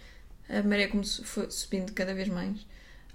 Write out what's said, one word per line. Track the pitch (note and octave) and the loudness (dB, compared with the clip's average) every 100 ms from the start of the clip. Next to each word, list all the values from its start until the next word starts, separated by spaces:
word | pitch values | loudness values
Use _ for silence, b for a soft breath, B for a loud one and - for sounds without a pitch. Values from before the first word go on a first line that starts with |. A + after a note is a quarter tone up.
| b b b - - | b b b -16 -2
a | G#3 | 2
maré | G3+ G3+ G3+ | 6 6 6
como | G#3 | 4
se | G3 - | 2 -2
fo-, | - - - | -2 -2 -2
subindo | - - F#3+ F#3 | -2 -2 0 0
cada | G#3 F#3 | 0 0
vez | F#3+ G3 | 0 0
mais, | F3+ F#3 G#3+ - b b b b | 0 0 -2 -6 b b b b